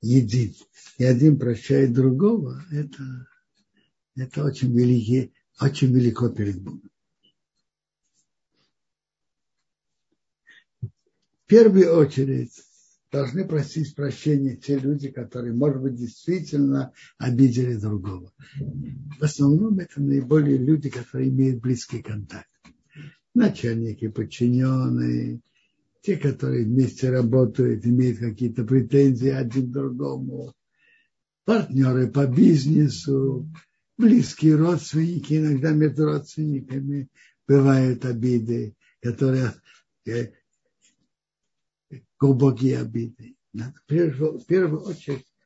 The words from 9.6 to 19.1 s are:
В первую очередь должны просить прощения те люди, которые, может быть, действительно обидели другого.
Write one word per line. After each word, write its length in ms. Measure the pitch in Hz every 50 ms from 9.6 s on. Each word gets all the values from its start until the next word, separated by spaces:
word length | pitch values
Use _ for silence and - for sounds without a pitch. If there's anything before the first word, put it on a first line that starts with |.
| _ _ _ _ _ _ _ _ _ _ _ _ _ _ _ _ _ _ - - _ _ _ -
В 640 | - - _ _ _ _ _ _ _ _ _ _ _
первую 480 | - 202 233 226 214 190 190 175 165 165
очередь 560 | 165 147 147 - 131 135 135 131 127 120 - - - _ _ _ _ _ _ _ _ _ -
должны 360 | - 139 135 120 131 190 180
просить 480 | - 160 147 - - - 160 143 - -
прощения 640 | - 143 135 - - - 147 147 139 139 131 120
те 200 | - - - 143
люди, 320 | 131 131 139 151 143 139 135
которые, 440 | - 131 113 - - 123 117 117 117
может 280 | 120 143 147 135 131
быть, 140 | 131 135 120
действительно 1000 | 120 120 113 - - - 165 185 175 156 - 151 143 139 135 135 135 135 - _ - - - _
обидели 580 | - 120 127 120 120 135 127 113 127 127 123 120
другого. 560 | 104 104 107 107 95 90 98 95 90 90 - _ _ - - 135 139 - - - - - - - - - -